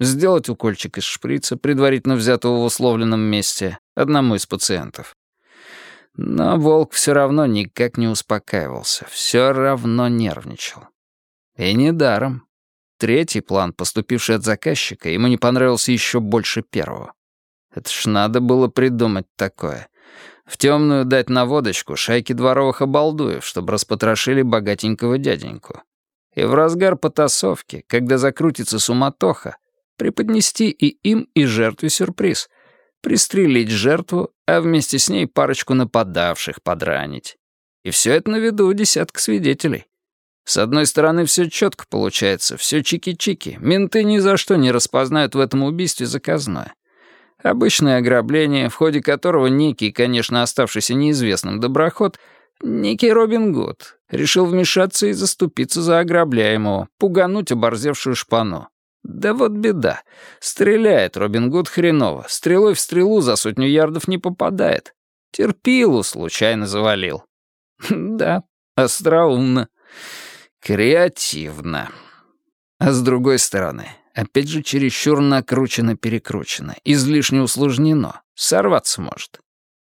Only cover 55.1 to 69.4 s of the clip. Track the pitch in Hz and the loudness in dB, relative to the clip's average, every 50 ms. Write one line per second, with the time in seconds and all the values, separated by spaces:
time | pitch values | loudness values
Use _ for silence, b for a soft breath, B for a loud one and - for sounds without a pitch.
55.1 | 202 - 196 190 - - 185 165 - - 127 - - 165 170 170 165 170 170 170 | 0 0 -2 -4 -2 -2 -2 -2 -2 -4 -4 -4 -2 -2 0 2 2 2 2 2
56.1 | 170 170 170 147 127 117 107 107 110 110 107 104 98 95 95 - _ _ - 196 | 2 2 2 2 2 2 2 2 2 2 0 0 -2 -2 -4 -6 _ _ -2 2
57.1 | 175 196 180 180 190 214 185 - 127 117 110 117 113 107 123 147 143 - - 135 | 4 2 2 2 2 -2 -2 -2 0 2 2 0 0 0 -2 -2 -4 -2 -2 -4
58.1 | 123 - - - 117 117 113 104 87 78 - - _ _ _ _ _ _ _ - | -4 -4 -2 -2 0 0 0 0 -4 -8 -10 -14 _ _ _ _ _ _ _ -16
59.1 | - - - 208 214 254 262 220 208 208 214 226 202 165 117 90 64 - B B | -12 -4 -2 -2 0 2 0 0 0 0 0 0 0 2 0 0 0 -2 B B
60.1 | B B B B B B - - - - 196 202 214 220 226 214 185 131 95 90 | B B B B B B -10 -10 -2 0 2 2 4 4 4 4 4 4 2 0
61.1 | - 95 101 104 104 117 117 123 143 180 175 - - - 170 170 160 147 127 95 | 0 -2 -2 0 0 0 0 2 2 0 -2 0 0 2 2 4 4 4 2 0
62.1 | 78 65 - - - - - 160 175 190 208 214 190 - - - 170 175 180 202 | -2 -6 -8 -10 -10 -4 0 2 4 6 6 4 4 0 -2 -2 0 2 2 4
63.1 | 220 208 156 123 113 101 - 110 104 127 131 139 143 156 156 156 160 165 - - | 4 2 2 2 0 0 0 -4 -2 0 0 2 4 4 4 2 0 -4 -4 -4
64.1 | 185 180 - 180 180 - - - 196 185 - 82 - - - - _ _ _ _ | -4 -2 -4 -6 -4 -2 -2 -2 0 0 0 0 0 0 -4 -10 _ _ _ _
65.1 | _ _ _ _ - - - 226 196 - _ 254 254 262 240 208 139 113 95 - | _ _ _ _ -4 -2 -2 -2 -2 -2 _ 2 2 4 4 4 2 2 0 -2
66.1 | - - 85 82 - - 110 110 113 110 104 101 101 104 107 110 104 98 92 87 | -6 -8 -8 -8 -2 0 0 0 0 0 -4 -4 -2 0 0 0 0 0 -2 -4
67.1 | 71 69 - _ _ _ _ _ _ _ _ _ _ _ - - 214 165 165 196 | -6 -8 -12 _ _ _ _ _ _ _ _ _ _ _ -4 -4 -4 -2 -2 -6
68.1 | 220 220 - - 170 190 - _ _ _ _ _ _ - 131 120 - - - 160 | -2 -2 0 0 0 -2 -4 _ _ _ _ _ _ 0 0 0 0 -2 0 2
69.1 | 160 165 170 160 131 123 | 4 4 4 4 2 2